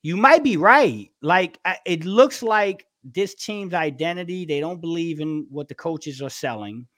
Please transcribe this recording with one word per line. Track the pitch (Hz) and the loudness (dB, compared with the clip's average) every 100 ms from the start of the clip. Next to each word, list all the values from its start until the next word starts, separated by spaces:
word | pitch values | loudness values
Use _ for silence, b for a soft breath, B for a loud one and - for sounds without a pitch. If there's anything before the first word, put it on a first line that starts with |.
"You | 156 180 | -4 4
might | 262 330 | 6 6
be | 285 170 | 6 4
right." | 190 269 220 107 98 _ | 6 8 6 0 -12 _
Like, | 147 185 180 - | 0 2 0 -4
I, | 180 180 | -6 -6
it | - 170 | -4 -4
looks | 170 208 269 269 | 2 4 4 2
like | 226 214 202 196 _ _ | -2 0 0 -4 _ _
this | 131 147 196 | -10 -4 -4
team's | - - 208 196 | -6 -10 -10 -6
identity, | 175 160 127 165 175 175 185 | -4 -4 -4 -6 -6 -8 -8
they | 165 147 | -4 -4
don't | 156 180 | -4 -8
believe | 165 170 165 151 | -6 -4 -4 -4
in | 156 151 147 | -6 -6 -8
what | 143 139 | -12 -12
the | |
coaches | 131 165 160 156 135 | -10 -8 -8 -10 -12
are | 139 | -12
selling. | - 135 110 104 110 123 | -8 -8 -6 -10 -14 -16